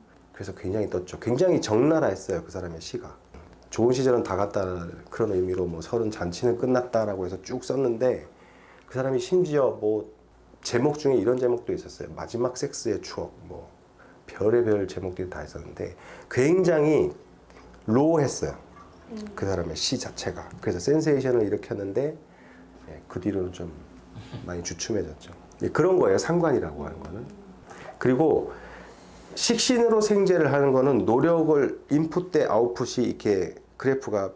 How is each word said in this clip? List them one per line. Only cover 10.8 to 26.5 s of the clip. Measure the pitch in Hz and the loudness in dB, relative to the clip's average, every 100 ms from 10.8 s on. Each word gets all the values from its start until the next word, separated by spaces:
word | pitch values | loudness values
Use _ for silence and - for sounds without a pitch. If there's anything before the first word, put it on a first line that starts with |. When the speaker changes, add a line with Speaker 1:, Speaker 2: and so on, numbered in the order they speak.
| 147 147 | 0 0
Speaker 1:
중에 | 139 123 | 2 2
이런 | 101 123 | 2 2
제목도 | 123 120 - | 2 0 -2
있었어요. | 87 - - - 78 | -6 -8 -14 -14 -12
마지막 | 82 113 123 - | -8 -2 -4 -2
섹스의 | 143 - 113 95 | -8 -6 -4 -4
추억, | - - 80 - 85 | -6 -10 -10 -12 -18
뭐 | - - - _ - - - - | -16 -18 -20 _ -20 -20 -20 -16
별의별 | - 101 117 110 104 95 | -2 2 4 4 2 0
제목들이 | - 92 90 92 | -6 -8 -6 -8
다 | 76 | -8
있었는데 | 76 80 80 - 92 92 - - - | -12 -12 -14 -10 -10 -12 -20 -20 -6
굉장히 | 127 139 185 170 160 147 143 92 - - - - - - - - | 2 4 4 4 4 4 4 2 -2 -18 -20 -20 -20 -20 -12 0
로우했어요. | 117 151 165 131 - 73 - - - - - - | 4 4 4 2 0 -6 -8 -16 -20 -20 -20 -18
Speaker 2:
음. | 107 104 - | -16 -14 -6
Speaker 1:
그 | 98 | -4
사람의 | 90 82 82 | -2 -4 -4
시 | - - | -4 -4
자체가. | - - - - - - | -6 -8 -8 -8 -12 -8
그래서 | - 90 | -4 -2
센세이션을 | - 156 151 139 131 120 101 | 2 2 2 0 2 2 2
일으켰는데, | 104 - 104 98 98 143 156 - - - - - - - | 0 -4 -8 -4 -2 -2 -6 -16 -20 -20 -20 -20 -20 -18
예, | 78 - | -18 -12
그 | - | -6
뒤로는 | 104 98 90 | -2 -2 -4
좀 | - 85 - - - - - - - - | -6 -12 -14 -20 -20 -20 -18 -16 -14 -10
많이 | 87 | -10
주춤해졌죠. | 87 90 - 107 80 - - - - - | -8 -8 -4 -4 -4 -8 -18 -20 -20 -6
예, | - | -4
그런 | - 165 180 | 2 4 4
거예요. | 113 98 | 4 4
상관이라고 | - 170 165 | 2 2 2